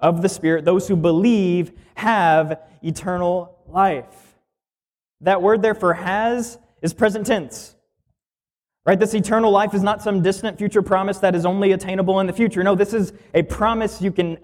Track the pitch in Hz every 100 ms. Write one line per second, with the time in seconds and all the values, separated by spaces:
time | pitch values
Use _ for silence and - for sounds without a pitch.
0 | 160 170 190 - 160 165 156 185 190 180
1 | 170 160 226 220 185 175 170 - - -
2 | 214 214 165 156 156 156 - _ 160 156
3 | 180 180 180 180 175 _ - 170 196 143
4 | 110 - _ _ _ _ _ _ _ _
5 | _ _ 165 196 190 220 220 214 180 170
6 | 185 202 233 247 233 - _ - 170 -
7 | 220 214 202 214 143 - - _ _ _
8 | _ _ _ _ _ _ _ _ 147 196
9 | 214 214 196 226 226 196 214 202 202 208
10 | 214 196 175 190 220 180 208 208 196 190
11 | 196 196 190 175 175 190 196 190 190 190
12 | 185 190 185 175 233 196 202 190 202 226
13 | 190 - - 160 160 - 214 226 214 -
14 | 190 - 170 165